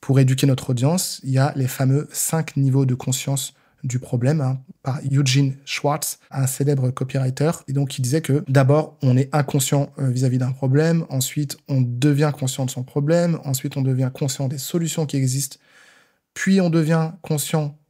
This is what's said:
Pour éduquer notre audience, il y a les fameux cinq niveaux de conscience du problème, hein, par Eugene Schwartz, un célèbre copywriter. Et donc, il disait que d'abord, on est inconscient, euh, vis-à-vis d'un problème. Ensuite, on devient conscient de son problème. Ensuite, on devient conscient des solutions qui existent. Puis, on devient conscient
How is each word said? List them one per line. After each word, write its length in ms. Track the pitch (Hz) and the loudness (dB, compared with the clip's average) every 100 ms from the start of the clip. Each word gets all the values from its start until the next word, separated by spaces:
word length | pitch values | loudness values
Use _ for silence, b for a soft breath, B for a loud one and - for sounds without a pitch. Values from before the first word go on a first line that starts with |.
Pour 180 | - 135 | 2 4
éduquer 300 | 135 131 143 | 4 4 2
notre 220 | 131 - | 2 -2
audience, 500 | 123 131 180 - - | 0 2 0 -2 -8
il 80 | - | -2
y 80 | 131 | 2
a 140 | 139 | 2
les 140 | 139 127 | 0 -4
fameux 400 | - 131 135 156 | 0 0 2 -2
cinq 440 | - - 165 156 - | -6 -2 -2 -2 0
niveaux 300 | 139 131 135 | 2 2 2
de 80 | |
conscience 600 | 127 - 127 - 139 - b b b | 0 -2 -4 -2 -4 -6 b b b
du 160 | 139 123 | -6 -6
problème, 400 | 127 127 123 156 | -2 -2 0 0
hein, 200 | 131 131 - - | 0 -4 -8 -12
par 160 | - 135 139 | -6 -4 0
Eugene 440 | 135 143 131 139 135 | 2 2 4 2 0
Schwartz, 540 | - - 147 151 - - b | -10 -4 -2 -2 -4 -10 b
un 160 | 143 131 | -4 -2
célèbre 420 | - 143 143 127 | 0 0 0 0
copywriter. 640 | 127 131 135 131 131 147 170 - | -2 -4 -2 -2 0 -2 -2 -4
Et 40 | |
donc, 260 | 135 139 - | -2 -2 -2
il 40 | |
disait 180 | 123 151 | -2 -2
que 240 | 160 135 - | 2 0 4
d'abord, 480 | 139 131 147 151 - | 4 6 4 2 -2
on 140 | 131 123 | 2 2
est 160 | 135 | 2
inconscient, 600 | 151 135 147 135 143 139 - | 0 0 0 0 0 0 -2
euh, 80 | 135 | -2
vis-à-vis 300 | 123 131 127 | 0 0 0
d'un 120 | 127 | -2
problème. 560 | 131 131 139 160 165 156 | -2 0 2 4 2 0
Ensuite, 480 | 135 127 - 147 - _ | -4 -4 -4 -6 -8 _
on 120 | 135 | 0
devient 520 | 123 120 143 143 151 143 | 0 2 2 4 2 0
conscient 280 | 131 - 131 | -6 -4 -6
de 40 | |
son 120 | 131 | -6
problème. 560 | 131 - 143 170 175 160 | -6 -4 2 2 2 -2
Ensuite, 320 | 147 131 147 139 | -2 -4 -4 -2
on 60 | |
devient 280 | 135 127 131 | 0 0 -2
conscient 360 | 127 139 - 135 | -2 -6 -4 -6
des 100 | 143 | -6
solutions 480 | - 175 165 156 151 | -6 -4 -4 -4 -2
qui 100 | 143 | 0
existent. 420 | 131 131 139 - b b b b b b b | 0 -2 -4 -10 b b b b b b b
Puis, 260 | - - 190 | -6 2 2
on 80 | 180 | 4
devient 440 | 165 156 165 160 - | 2 2 2 0 -6
conscient 560 | - 151 - 160 147 147 _ | -6 -4 -2 -2 -2 -8 _